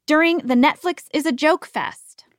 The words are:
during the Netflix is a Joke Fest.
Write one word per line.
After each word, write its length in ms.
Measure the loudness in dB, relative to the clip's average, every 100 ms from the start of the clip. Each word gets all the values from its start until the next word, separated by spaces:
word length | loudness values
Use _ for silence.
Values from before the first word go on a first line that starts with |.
| -2
during 320 | 2 2 0
the 180 | 0 2
Netflix 520 | 2 0 -6 -8 -6
is 120 | -6 -4
a 80 |
Joke 320 | 0 0 0 -4
Fest. 580 | -8 -8 -10 -20 _ _